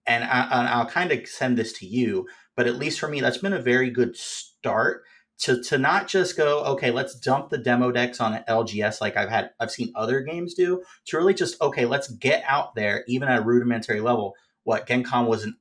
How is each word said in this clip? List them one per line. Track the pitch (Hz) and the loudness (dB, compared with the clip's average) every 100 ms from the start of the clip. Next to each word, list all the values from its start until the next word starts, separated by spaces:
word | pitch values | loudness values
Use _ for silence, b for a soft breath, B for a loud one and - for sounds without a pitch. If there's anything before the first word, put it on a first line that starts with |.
| - | -2
and | 117 | -2
I, | 120 123 135 | 0 0 2
and | 127 127 | 0 2
I'll | 120 123 | 0 0
kind | 170 180 | -2 0
of | 123 - | -2 -4
send | - 131 120 | -4 0 0
this | 110 | -2
to | - 92 | -8 -6
you, | 120 113 95 90 B B - | -2 0 -2 -6 B B -2
but | 120 | 0
at | 127 | 0
least | 151 - | -4 -6
for | 151 | -6
me, | 147 | -2
that's | 127 - | -2 -2
been | 196 | -2
a | 175 | -2
very | 123 127 127 | 2 2 2
good | 123 120 - | 0 0 -2
start | - - - _ 110 107 135 - b b _ - | -12 -12 -14 _ -2 0 0 -2 b b _ -4
to, | - 123 | 0 0
to | - 139 | 0 2
not | 143 190 196 | 2 2 2
just | 190 180 - | 0 0 2
go, | 147 147 | 2 2
"Okay, | 139 135 127 | 0 0 0
let's | 123 135 | 0 -4
dump | - 131 139 - | -6 -2 0 -2
the | 139 | -4
demo | 127 123 123 | 2 2 2
decks | 123 120 - | 2 0 0
on | 110 110 - | -2 -2 0
L | 113 | 0
G | 110 104 | 0 0
S | 107 - | -2 -2
like | 107 104 | -2 -2
I've | 101 | 0
had, | 113 - - | -2 -2 -6
I've | 113 | -6
seen | - 120 110 | -6 -8 -4
other | 113 135 | -2 -2
games | 139 170 175 | -2 -6 -4
do," | 180 180 180 B B - | 0 0 0 B B -6
to | 160 | 2
really | 185 | 4
just, | 190 175 - | 4 0 0
"Okay, | 143 147 120 | 0 2 0
let's | 139 127 | 0 -4
get | 107 131 156 131 | -2 0 2 2
out | 143 - | 0 0
there, | 110 104 104 - | -2 -2 -2 -2
even | 127 139 | 0 2
at | 120 | 2
a | |
rudimentary | 110 120 120 117 110 107 | 4 4 4 0 0 0
level." | 117 117 101 b b _ | 2 0 -2 b b _
What, | 113 110 - | -2 -2 0
Gen | 123 | -2
Con | 120 120 117 | 0 0 2
was | 110 107 | 0 -2
in | - | -2